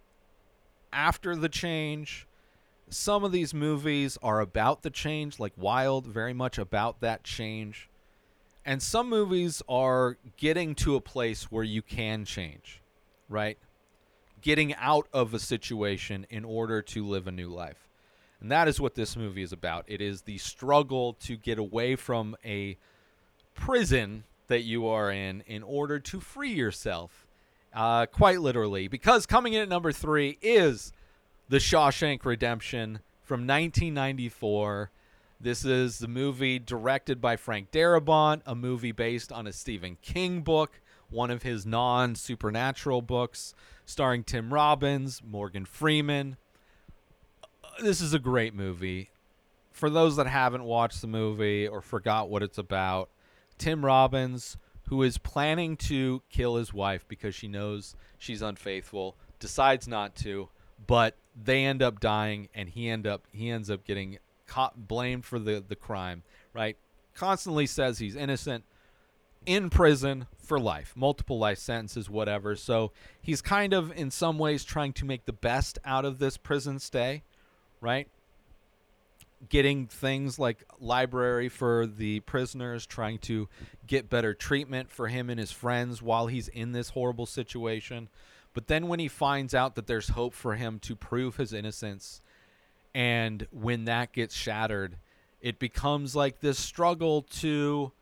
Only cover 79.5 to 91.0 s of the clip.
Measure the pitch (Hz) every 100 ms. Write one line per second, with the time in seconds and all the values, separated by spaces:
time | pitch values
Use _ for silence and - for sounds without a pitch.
79.5 | 147 139 143 127 - 135 135 139 123 127
80.5 | 113 - - 113 123 127 127 123 120 123
81.5 | - 123 117 113 104 107 107 - 131 127
82.5 | 131 123 120 - - 107 110 - 110 104
83.5 | - - - - 135 - 123 113 104 -
84.5 | 143 135 131 127 - 113 123 123 117 104
85.5 | - 123 123 123 113 113 113 117 123 -
86.5 | 120 117 120 120 131 123 117 117 - 117
87.5 | 123 113 110 - 120 113 - - - _
88.5 | - 110 156 170 170 151 - 139 139 131
89.5 | 131 131 123 107 113 - 120 123 - 123
90.5 | 107 117 110 - 113